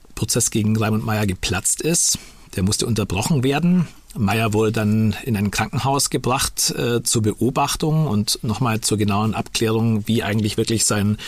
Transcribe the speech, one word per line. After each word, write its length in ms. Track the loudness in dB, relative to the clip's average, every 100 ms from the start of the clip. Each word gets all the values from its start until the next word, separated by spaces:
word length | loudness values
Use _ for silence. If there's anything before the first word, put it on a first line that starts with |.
| -18 -6
Prozess 360 | -2 0 0
gegen 260 | 0 2 2
Raimund 280 | 0 0 0
Meyer 200 | -2 -2
geplatzt 560 | -2 -4 -2 -2 -2
ist. 380 | 0 0 0 -2 -8 -20 -10 -2
Der 80 |
musste 220 | 0 0 -2
unterbrochen 580 | -2 -2 -2 0 0
werden. 440 | 2 2 2 2 0 -6 -14 -2
Meyer 380 | 0 2 2
wurde 180 | 2 2
dann 440 | 2 2 2 2 0
in 140 | -2 0
ein 140 | 0
Krankenhaus 580 | -2 -2 -2 0 0 0
gebracht, 640 | -2 0 -2 -2 -2 -2
äh, 320 | 0 0 0
zur 180 | 0 0
Beobachtung 840 | 0 0 0 0 0 0 0 2 2
und 320 | 0 0 -2
nochmal 380 | -2 0 0 0
zur 160 | 0 0
genauen 360 | 2 2 0
Abklärung, 760 | -2 -4 -2 0 2 2 0 0
wie 160 | 0
eigentlich 340 | 0 0 0 0
wirklich 280 | 0 0 0
sein, 320 | 2 2 0